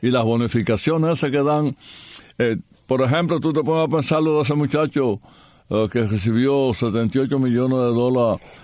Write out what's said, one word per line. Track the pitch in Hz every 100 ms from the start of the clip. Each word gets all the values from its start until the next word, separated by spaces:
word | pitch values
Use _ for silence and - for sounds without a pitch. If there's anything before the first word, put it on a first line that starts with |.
Y | 120
las | 123
bonificaciones | 113 117 117 117 101 110 - 160 160 165
esas | 147
que | 143
dan, | 139 151 147 120 - - - - - -
eh, | 120 110 - _ -
por | 131
ejemplo, | 127 156 170 165
tú | 156
te | 156
pones | 143 160 160
a |
pensar | 160 135 156
lo | 156 151
de |
ese | 127 147
muchacho, | 143 147 151 147 127 101 - - - _ -
eh, | 107 107
que | 120
recibió | 110 104 101 113 135 139 135
setenta | 113 117 107 113 127
y |
ocho | 131 139
millones | 127 120 127 131
de | 123
dólares, | 117 123 127 117 92 - -